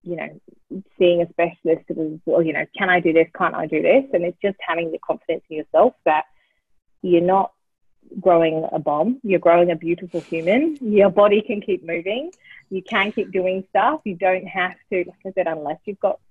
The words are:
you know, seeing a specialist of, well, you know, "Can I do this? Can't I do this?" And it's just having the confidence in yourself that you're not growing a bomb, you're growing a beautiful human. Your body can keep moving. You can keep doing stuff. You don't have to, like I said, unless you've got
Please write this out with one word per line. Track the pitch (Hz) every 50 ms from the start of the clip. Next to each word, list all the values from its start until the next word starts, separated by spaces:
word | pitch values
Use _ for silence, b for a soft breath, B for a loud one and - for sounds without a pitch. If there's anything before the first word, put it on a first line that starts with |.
| _
you | 170 175
know, | 160 156 151 151 - _ - _ _ _ _ - 196 196 _ _ _
seeing | 190 175 175 170
a | 170 170
specialist | - - 170 165 170 _ _ 165 160 160 _ _
of, | 170 165 160 156 156 160 _
well, | - - - 170
you | 160 147
know, | 147 151 - _ -
"Can | 202 185
I | 180 180
do | 170 175
this? | 156 165 160 - _
Can't | - 190 165 -
I | - 160
do | 156 160 151
this?" | 165 170 196 262 269 269 -
And | 175 175
it's | 175 180 _
just | - 202 196 _ -
having | - 165 165 170 165
the | 160 -
confidence | - - 160 165 _ - 165 - _ _
in | 160 156
yourself | 151 _ - 156 190 254 - _ _
that | 165 151 151 - _ _ _ _ _ _ _ _ _ _ _ _ _ _ _
you're | - 185 175 170
not | 170 180 190 196 190 - _ _ _ _ _ _ _ _ _ _ _ _ - -
growing | 180 190 175 165 165 160 160 160 160 -
a | - 160
bomb, | 151 156 147 147 165 214 254 269 -
you're | 208 190 170
growing | - 175 170 175 175 175
a | 170
beautiful | 160 - 165 175 170 - 175 - 170
human. | 160 - - 165 160 175 202 247 302 330 311 285
Your | 262 220 208 208 196 202
body | 175 214 202 208 202 220
can | 208 - 226 208
keep | - - 190 - -
moving. | 165 170 170 165 190 214 247 294 349 - B B B B B B B
You | 190 190 185
can | - 220 208 196 208
keep | - - 202 -
doing | 190 190 180 185 185 190 190 _
stuff. | _ 190 202 240 302 311 _
You | 214 185
don't | 170 196 185 185 185 - -
have | - 190 180 185 185 _ _ _
to, | 214 185 175
like | 180 - _ _
I | 190 185
said, | 196 175 165
unless | 160 156 151 147 156 170 _
you've | - 208 _
got | - 196 - - _ _